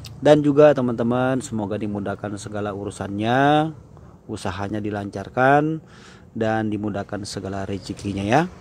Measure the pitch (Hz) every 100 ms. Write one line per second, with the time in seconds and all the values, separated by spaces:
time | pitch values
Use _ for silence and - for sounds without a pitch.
0 | - - 143 151 147 143 151 135 123 117
1 | 117 123 127 131 104 110 101 104 107 101
2 | 98 98 104 101 107 104 104 98 101 -
3 | 98 101 110 127 143 151 156 - - -
4 | - - - 107 98 92 101 107 104 104
5 | 101 98 95 123 131 147 156 160 - -
6 | - - - 110 110 110 110 104 104 98
7 | 98 104 101 107 98 98 98 98 - 98
8 | 104 98 101 139 180 -